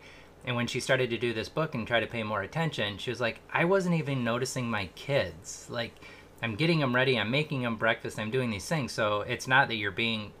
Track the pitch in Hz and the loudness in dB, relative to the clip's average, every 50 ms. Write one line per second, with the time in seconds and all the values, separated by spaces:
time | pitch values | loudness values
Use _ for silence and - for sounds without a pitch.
0 | - - - - - - - - - 127 123 120 120 117 - 131 - - 135 127 | -12 -20 -20 -20 -20 -20 -20 -12 -6 -4 -2 -2 -2 -2 -2 -2 2 2 4 4
1 | 127 120 117 107 117 120 113 110 104 - - - 127 - - 123 107 - 123 117 | 4 2 0 0 0 0 0 -2 -4 -4 -2 -2 -2 -2 -2 -4 -2 2 2 2
2 | 107 104 - 117 110 104 107 101 95 98 - 156 165 156 135 - 110 104 104 95 | 2 0 -2 -4 -4 -2 -2 -2 -4 -2 -2 -2 -2 -2 0 -2 -2 -2 -4 -6
3 | - 131 117 113 123 113 110 - - - - 131 160 170 190 196 185 180 170 165 | -6 -6 -4 -2 -2 -2 -2 -4 -8 -4 -2 0 2 4 4 2 2 2 0 0
4 | 147 135 139 131 120 117 113 123 131 127 - 135 123 117 113 104 98 87 - - | 0 -2 -2 -2 0 0 0 0 -2 -2 -4 -4 -2 -2 -2 -2 -4 -6 -8 -12
5 | - - 143 135 101 90 82 80 90 - - - - - 117 117 117 110 - - | -6 -2 0 0 0 -2 -4 -12 -14 -14 -14 -14 -12 -10 -6 -6 -6 -8 -8 -16
6 | - - - - - - - - - 113 107 101 151 165 175 160 147 127 120 123 | -20 -20 -20 -20 -20 -20 -12 -6 -4 -4 0 2 2 4 4 4 4 4 4 4
7 | 131 135 131 113 104 104 123 147 151 151 151 131 123 120 113 104 - 113 113 - | 6 6 4 4 2 2 2 0 0 0 -2 -2 0 -2 -2 2 2 2 2 2
8 | - 117 - - 107 107 113 131 127 120 107 98 92 - 175 156 131 107 - - | -2 -8 -6 -4 -4 -2 0 0 0 0 -2 -4 -4 -2 -2 -2 -2 -2 -2 0
9 | 113 104 104 104 104 120 123 113 - 131 131 135 139 123 117 110 104 101 95 113 | 0 2 2 0 -2 -2 -4 -4 0 4 6 6 6 4 2 -2 -2 -2 -2 0
10 | 113 113 113 110 107 101 - - | 0 0 0 -2 -4 -8 -12 -16